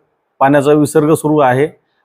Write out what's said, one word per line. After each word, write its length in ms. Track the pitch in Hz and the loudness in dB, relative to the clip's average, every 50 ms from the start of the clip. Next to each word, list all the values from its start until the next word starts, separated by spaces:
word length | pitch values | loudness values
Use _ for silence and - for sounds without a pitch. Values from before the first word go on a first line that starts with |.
| _ _ _ _ _ _ _ - | _ _ _ _ _ _ _ -2
पाण्याचा 340 | 135 135 143 147 131 147 147 | 0 0 2 2 2 2 2
विसर्ग 400 | 151 147 - - 160 147 151 165 | 0 0 0 0 -2 0 0 -2
सुरू 240 | - - 147 151 | -2 -2 -2 -2
आहे 300 | 151 143 127 123 131 147 165 - _ _ _ _ _ | 0 0 0 0 -2 -2 -4 -6 _ _ _ _ _